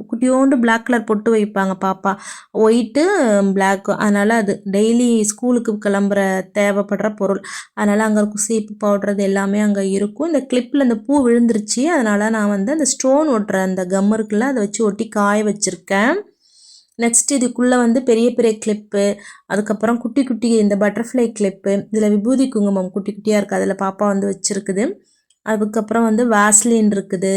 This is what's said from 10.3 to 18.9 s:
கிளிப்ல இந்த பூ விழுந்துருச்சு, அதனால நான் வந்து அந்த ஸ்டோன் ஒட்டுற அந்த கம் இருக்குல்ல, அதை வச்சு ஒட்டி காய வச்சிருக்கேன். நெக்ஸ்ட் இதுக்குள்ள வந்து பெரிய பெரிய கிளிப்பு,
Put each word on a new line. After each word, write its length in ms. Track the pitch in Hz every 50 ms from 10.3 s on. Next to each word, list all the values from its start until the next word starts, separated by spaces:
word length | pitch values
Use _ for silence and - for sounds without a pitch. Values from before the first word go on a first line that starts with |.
| 320 262 262
கிளிப்ல 360 | - 254 254 247 - - 285
இந்த 160 | 277 240 233 214
பூ 240 | - - 277 294
விழுந்துருச்சு, 600 | 262 240 233 240 240 233 233 214 208 - - 233 262 330
அதனால 400 | 359 294 254 214 208 202 208 220
நான் 180 | 226 220 208 208
வந்து 240 | 208 196 196 226
அந்த 160 | 302 320 285 277
ஸ்டோன் 400 | - - - 262 269 285 320 311
ஒட்டுற 300 | 247 214 208 - - 190
அந்த 220 | 190 190 185 185 185
கம் 260 | 180 190 190 196 202
இருக்குல்ல, 340 | 214 220 214 214 208 208 233
அதை 160 | 277 269 247
வச்சு 220 | 202 202 208 - 226
ஒட்டி 240 | 208 196 - 220 208
காய 320 | - 214 202 202 208 214 214
வச்சிருக்கேன். 720 | 214 202 208 - 190 180 175 - - 196 196 214 254 330 415 415 _ _ _ _ _ _ _ - - - - _ _ _ -
நெக்ஸ்ட் 320 | 233 233 226 - - -
இதுக்குள்ள 420 | 285 269 247 247 247 - 247 247 254
வந்து 260 | 247 240 233 226 269
பெரிய 240 | 262 262 226 226 233 240
பெரிய 220 | 240 - 233 226 220 220
கிளிப்பு, 460 | - 220 208 208 208 -